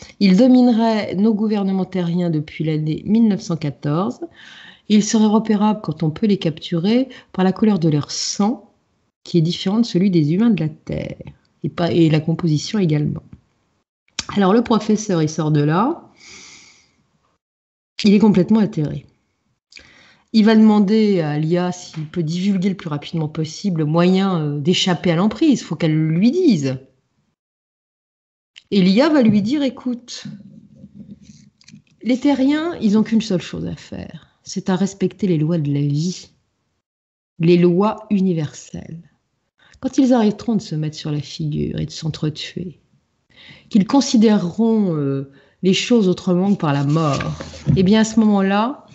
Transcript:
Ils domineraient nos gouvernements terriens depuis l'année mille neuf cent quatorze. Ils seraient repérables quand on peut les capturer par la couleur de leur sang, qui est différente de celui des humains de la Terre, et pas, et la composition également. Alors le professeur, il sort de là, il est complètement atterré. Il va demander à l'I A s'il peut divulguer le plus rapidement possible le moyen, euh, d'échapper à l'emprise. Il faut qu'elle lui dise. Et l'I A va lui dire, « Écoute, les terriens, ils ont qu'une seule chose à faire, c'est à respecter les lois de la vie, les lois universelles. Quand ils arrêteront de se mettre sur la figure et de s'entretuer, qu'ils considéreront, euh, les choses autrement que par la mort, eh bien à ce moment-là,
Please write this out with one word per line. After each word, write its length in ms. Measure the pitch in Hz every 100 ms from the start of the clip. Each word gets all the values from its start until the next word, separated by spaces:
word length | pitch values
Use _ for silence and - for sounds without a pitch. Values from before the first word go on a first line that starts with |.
| - -
Ils 200 | 202 185
domineraient 760 | 254 254 247 226 226 220 - 180
nos 180 | 220
gouvernements 500 | 208 220 208 190 190
terriens 460 | 185 190 170 170 175
depuis 340 | 151 151 -
l'année 380 | 160 156 156 151
mille 240 | - 220 220
neuf 140 | 190
cent 140 | - 165
quatorze. 640 | 147 - 147 151 214 - 339 - - - - - -
Ils 160 | 214
seraient 220 | 208 220 214
repérables 560 | 214 220 208 214 214
quand 200 | 165 151
on 80 | 160
peut 160 | 156 220
les 120 | 190
capturer 720 | 165 151 - 170 190 240 262 - _
par 120 | -
la 80 | 190
couleur 260 | 185 214 190
de 120 | 160
leur 200 | 147 -
sang, 640 | - - - 202 269 - _ _ _ _ _
qui 140 | - 175
est 60 |
différente 400 | 160 175 190 220
de 40 | 233
celui 240 | 175 202
des 220 | 175 147
humains 180 | 180 233
de 100 | 175
la 100 | 156
Terre, 480 | - - - - - - - _ _
et 40 | 151
pas, 240 | - 170
et 160 | 170 160
la 120 | 156
composition 580 | 156 165 170 147 - 220
également. 440 | 170 147 151 - - - _ _ _ _ _ _ _ - - 202
Alors 180 | 185
le 80 | 226
professeur, 600 | 233 220 220 214 - 170
il 60 | 156
sort 220 | 160 156
de 100 | 151
là, 500 | 151 170 247 339 - _ - - - - - _ _ _ _ _ _ _ _ _ _ _ _ -
il 100 | 208
est 40 | 202
complètement 420 | 220 185 170 220
atterré. 440 | 202 160 143 143 - _ _ _ _ _ _ - - _ _ _ _
Il 120 | 220
va 100 | 214
demander 640 | 220 220 214 196 220 214 190
à 180 | 151 147
l'I 200 | 156 175
A 140 | 180
s'il 340 | 175 - 160 151
peut 160 | 185
divulguer 460 | 156 175 196 196 196
le 80 | 180
plus 120 | 156
rapidement 400 | 147 - 170 151
possible 520 | 160 156 - 208 160
le 40 |
moyen, 560 | 151 165 180 190 196 175
euh, 200 | 151 147
d'échapper 500 | 139 180 190 175 180
à 60 | 165
l'emprise. 440 | 214 - 330 233
Il 40 |
faut 100 | -
qu'elle 220 | 160 165 156
lui 340 | 156 165 226
dise. 480 | 349 349 170 135 131 - _ _ _ _ _ _ _ _ _ _ _ _ _ _ _ _ - -
Et 100 | 202
l'I 200 | 185 196
A 80 | 311
va 140 | 302
lui 200 | 220 208
dire, « 200 | 202 294
Écoute, 600 | 269 269 247 240 - - - - - - - - - - - - - - - _ _ - _ _
les 120 | 214 254
terriens, 600 | 294 269 262 302 330 -
ils 160 | 214 214
ont 60 |
qu'une 180 | 214 226
seule 220 | 214 180
chose 240 | - 165 170
à 80 |
faire, 540 | 156 - - - 160 _ _
c'est 260 | - 190 190
à 60 | 180
respecter 500 | 196 196 185 - 196
les 100 | 160
lois 220 | 151 175
de 160 | 143
la 60 | 143
vie, 500 | 147 147 175 - - _ _ _ _ _ _ _ _ _ _ -
les 160 | 165 175
lois 500 | 175 175 214 - -
universelles. 920 | 202 190 165 147 - - - - 165 - _ _ _ _ _ _ _
Quand 180 | 262 -
ils 140 | 262
arrêteront 420 | 247 208 208 -
de 80 | 214
se 140 | - 151
mettre 200 | 156 156
sur 140 | 156
la 100 | 147
figure 600 | - - 151 151 139 -
et 60 | 151
de 40 |
s'entretuer, 880 | - 160 - 151 151 - 175 180 - _ _ _ _ _ _ - - -
qu'ils 180 | 220 185
considéreront, 1080 | 277 - 226 220 208 170 185 226 220 190
euh, 380 | 156 139 139 135 _ _ _
les 120 | 185
choses 340 | 185 - 240 185
autrement 460 | 180 - 175 196
que 60 | 196
par 120 | 156
la 120 | 139
mort, 500 | 143 156 156 135 - - - - - -
eh 60 |
bien 200 | 185 220
à 20 |
ce 160 | 220 226
moment-là, 640 | 214 202 196 202 233 294 -